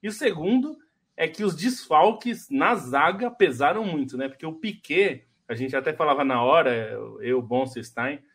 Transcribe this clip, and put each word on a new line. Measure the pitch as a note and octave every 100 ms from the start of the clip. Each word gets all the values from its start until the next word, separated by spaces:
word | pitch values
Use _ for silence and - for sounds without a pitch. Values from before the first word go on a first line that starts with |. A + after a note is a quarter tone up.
E | G#3
o |
segundo | G#3 C4 E3 F3 B3+ C#4+ - _ _ _ -
é | E3
que | D#3+
os | G#3
desfalques | D3+ A3 B3+ - D#3 F3+ F3+ A#3+ A3+ -
na | C3+ F3
zaga | A#3 B2+ C3+ D#3 G3 A#3+
pesaram | A#3+ F3+ A#2+ C#3+ G3
muito, | G#3+ D#3 B2 B2+
né? | C3+
Porque | - D#3+
o |
Piqué, | D#3+ G#3+ - - D#3+ G3 B2+ _ _ _
a |
gente | A2+ C3
até | C3+ C3
falava | - D#3 C#3
na | C#3 B2
hora, | B2 D#3+ C#3+ A#2 A2 G#2+ A2 A2
eu, | G#2+ B2+
Bonso | A2 B2 C3 A#2+
e |
Stein, | A2 - B2+ C#3+ _